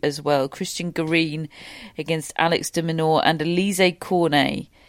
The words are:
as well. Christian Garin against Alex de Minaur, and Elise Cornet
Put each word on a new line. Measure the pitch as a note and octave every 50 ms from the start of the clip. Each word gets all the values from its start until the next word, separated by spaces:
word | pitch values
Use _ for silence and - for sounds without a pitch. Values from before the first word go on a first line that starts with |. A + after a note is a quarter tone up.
| -
as | D3 C#3+ D3+
well. | D3 D3+ D3 C#3 C3 C#3+
Christian | - - F#3+ - - - F3 F3
Garin | - - D#3+ D#3 E3 E3 E3 D#3 D3 D#3 D#3 D3 - - - - - - A#3+ G#3 - -
against | D3+ D3+ E3 D#3+ D3+ - - -
Alex | D#3+ E3 E3+ - - -
de | - E3+ E3
Minaur, | E3 D#3+ D#3+ D#3+ D#3+ D#3 D3+ -
and | D3+ E3 D3+
Elise | D3+ E3 F3 F3 F#3+ G3+ G3 F3+ F#3+ F3+ F3 -
Cornet | - - F#3+ F3+ E3+ D#3+ D3 C#3+ C3+ C3 - - - - _ _ _